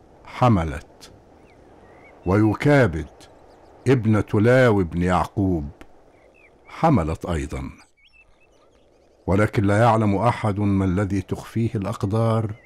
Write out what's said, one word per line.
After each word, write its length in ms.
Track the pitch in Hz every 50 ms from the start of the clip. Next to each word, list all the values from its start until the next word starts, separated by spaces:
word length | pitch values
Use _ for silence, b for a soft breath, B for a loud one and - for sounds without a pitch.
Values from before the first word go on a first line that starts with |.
| _ _ - - -
حملت، 840 | - - - 127 123 208 190 165 80 - 78 - - - - - - - - _ _ - - - - _ - - - - - - - - - - - - - -
ويكابد 840 | 87 92 107 107 107 101 - - 143 147 139 127 101 78 80 78 - - - - - - - - - - - - - - - - 120
ابنة 380 | 135 131 101 110 107 104 95 - -
لاوي 500 | 107 104 120 123 131 127 120 107 101 95
بن 180 | 80 80 87
يعقوب 680 | 87 90 90 85 82 - - - 98 95 90 80 71 71 - - - - - - _ _ _ _ _ _ _ _ _ _ _ _ _ -
حملت 580 | - - - 165 151 101 82 76 78 - -
أيضا، 440 | - 87 78 69 69 - 67 67 65 - - - _ _ _ _ _ _ _ _ _ _ _ _ _ _ _ _ _ _ _ _ _ _ _ _ _ _ _ _ -
ولكن 360 | 90 98 107 107 - - 101
لا 160 | 98 101 104
يعلم 360 | 117 120 110 110 110 104 98
أحد 440 | 95 95 120 - - - 110 98 98
ما 260 | 104 101 98 95 95
الذي 360 | 95 87 95 104 95 101 98
تخفيه 480 | 92 - 101 90 - - - 113 117 110 -
الأقدار 800 | 110 98 95 107 - - 98 95 110 117 113 110 113 110 104 107 - -